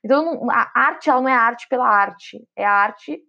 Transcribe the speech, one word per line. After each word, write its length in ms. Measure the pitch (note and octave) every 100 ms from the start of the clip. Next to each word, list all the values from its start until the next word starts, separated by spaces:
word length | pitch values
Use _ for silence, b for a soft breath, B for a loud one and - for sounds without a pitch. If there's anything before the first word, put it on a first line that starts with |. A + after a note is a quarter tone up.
Então, 220 | A3 C#4 D#4+
não, 240 | D4+ A#3+
a 220 | - -
arte, 360 | B3 C#4 D#4 D#4
ela 120 | B3+
não 80 | C4
é 60 | B3+
arte 320 | A#3 A#3 -
pela 180 | B3+ B3
arte, 560 | G#3 G3+ G3 - A3 - -
é 100 | G3+
a 60 |
arte 500 | G3+ G#3+ - - D#4